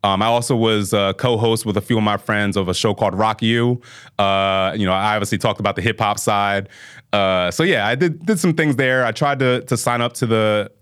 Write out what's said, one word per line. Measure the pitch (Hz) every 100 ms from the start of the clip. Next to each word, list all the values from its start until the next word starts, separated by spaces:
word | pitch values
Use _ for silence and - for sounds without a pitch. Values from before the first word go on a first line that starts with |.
Um, | 101 95
I | 110
also | 120 117
was | 123 113 107 98
a | 107 98 95
co-host | 127 113 113 113 110
with | 101
a |
few | - 113
of |
my | 107 101
friends | - 107 101 98
of | 92
a |
show | 90 110
called | 101 104 92
Rock | 107 107
You. | 113 117 120 123 - - - -
Uh, | 98 98 98 95 95 92
you | 98
know, |
I | 95 104 107
obviously | 101 101
talked | 120 101
about | 104
the | 98
hip | 98 110
hop | 107 104
side. | - 104 101 101 101 - - - _
Uh, | 104 98 92 90
so | -
yeah, | 170 143 104
I | 127
did, | 175 151
did | 170 208
some | 185
things | 160 156 127
there. | 131 127
I | 120
tried | 110 147 139
to, | 131 123
to | - 120
sign | - 120
up | 120
to | - 117
the | 113 107 104 101 _